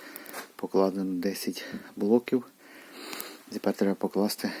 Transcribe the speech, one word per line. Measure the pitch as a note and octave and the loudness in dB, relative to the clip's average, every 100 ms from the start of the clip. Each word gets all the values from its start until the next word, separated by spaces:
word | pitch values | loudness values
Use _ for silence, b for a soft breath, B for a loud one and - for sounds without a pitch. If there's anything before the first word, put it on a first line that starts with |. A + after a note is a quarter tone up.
| B B B B B - | B B B B B -10
покладено | - F#2+ F#2+ F#2+ F#2+ F2+ | 2 4 4 4 0 0
десять | G2 - - - - B B - | 0 -2 -4 -6 -8 B B -2
блоків. | G2+ A#2+ - B2+ - - B B B B B B B B - | 4 4 4 0 0 -14 B B B B B B B B -10
Тепер | G#3+ G2+ | -2 -2
треба | - G3 | 2 2
покласти | F#3+ F#3+ F#3+ G#3 - - B | 2 0 2 2 0 -4 B